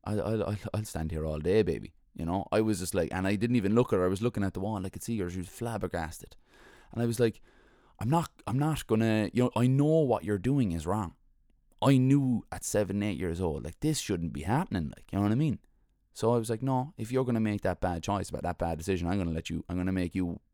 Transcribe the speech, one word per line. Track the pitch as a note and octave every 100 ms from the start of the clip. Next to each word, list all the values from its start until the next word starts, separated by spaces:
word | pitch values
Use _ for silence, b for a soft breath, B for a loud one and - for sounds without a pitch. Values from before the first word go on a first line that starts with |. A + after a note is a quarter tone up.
I, | -
I, | G#2 F#2
I'll, | A2 G2+ G2+ -
I'll | G#2
stand | G#2+ D#2+ D#2+
here | D#2 D#2
all | D#2
day, | D#2 G#2
baby." | F#2 B1 G1+ - _ -
You |
know, | E2 F#2 -
I | G#2+
was | A2 G2
just | F2+
like, | F#2+ E2
and | F#2 F#2+
I |
didn't | G#2 A#2 B2
even | G2
look | A2 B2+
at | G2
her. | F2+
I |
was | F#2+
looking | A#2 G#2
at | G2
the | F#2
wall. | F#2+ G#2+ F#2+
I |
could | F2
see | - A2+
her. | F2
She | F#2
was | F2+
flabbergasted. | - A#2 A2+ F#2 F2 D#2+ E2 - - B B B B B
And | A2+
I | A#2
was | A2+
like, | A#2 - b b b b b b
"I'm | G#2+
not, | E3 D3 _ -
I'm | B2
not | D3 D3+ -
gonna, | A2 A2+ A2 G#2
you | A2
know, | B2
I | - B2
know | C3+
what | D3 D#3+ C#3+ G#2+
you're | - G#2
doing | G#2 C#3+ A2+
is | E2 D#2
wrong." | G#2 F2+ - _ _ _ _ _ _
I | C3 C3+
knew | C3 C#3+ C3 A#2 -
at | -
seven, | - G#2 G2 G2
eight | G#2 E2
years | F#2 E2+
old, | F#2 C#2+
like, | B1+ E2+
this | D3+ D3+
shouldn't | - F#2 E2
be | -
happening, | D2+ B2+ F#3 F#2+ D2+ -
like, | -
you | F#2
know |
what | G#2
I |
mean? | A2+ D#3 G#2 _ _ _ _ _
So | - A2
I | A#2+
was | A2+
like, | A2+
"No, | C3 C3 C3+ -
if | A2
you're | B2+ B2+
gonna | A#2
make | A2 G#2
that | F#2+ F2+
bad | F#2 E2+
choice | E2+ G2+ F2+
about | -
that | F2 F2
bad | E2+ D#2+
decision, | F2+ F#2 E2+
I'm | G2
gonna | F2
let | D#2+ -
you, | E2+ -
I'm | F2+
gonna | F#2
make | F#2+ F2
you | F#2+ F2+ E2+ _